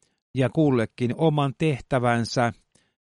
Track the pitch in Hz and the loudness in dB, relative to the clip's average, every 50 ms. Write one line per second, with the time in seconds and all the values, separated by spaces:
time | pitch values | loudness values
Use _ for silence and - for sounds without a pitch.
0 | _ _ _ _ _ _ - 127 131 117 - 156 151 147 131 117 110 - _ - | _ _ _ _ _ _ -4 -2 -2 0 2 2 2 2 4 2 0 -2 _ -4
1 | 123 120 120 - 160 160 151 147 139 139 120 - 165 156 143 - - - 143 127 | -4 -4 -2 0 0 0 2 2 0 -2 -2 -2 -2 -2 -2 -2 -4 -4 -2 0
2 | 120 120 117 117 113 - - 135 120 117 113 _ _ _ _ _ _ _ _ _ | 0 0 0 0 -2 -2 -2 -2 0 -2 -2 _ _ _ _ _ _ _ _ _